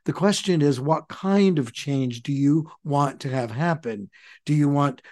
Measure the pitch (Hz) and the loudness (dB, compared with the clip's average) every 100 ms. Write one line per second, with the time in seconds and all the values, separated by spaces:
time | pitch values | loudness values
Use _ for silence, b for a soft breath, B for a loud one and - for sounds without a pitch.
0 | - - 196 196 208 170 143 123 139 156 | -6 0 0 0 0 2 2 2 0 -2
1 | - - 190 196 196 156 120 - 143 139 | -4 -6 0 4 4 2 -2 -6 -4 -2
2 | 127 117 131 139 139 156 156 - 151 143 | -2 -6 -4 0 2 2 0 -8 -2 0
3 | 139 - 139 131 117 117 165 156 117 107 | 0 -2 -6 -4 -4 -2 -2 -2 -6 -8
4 | 98 B B B - 151 143 143 143 131 | -12 B B B -2 2 2 2 0 -2
5 | B | B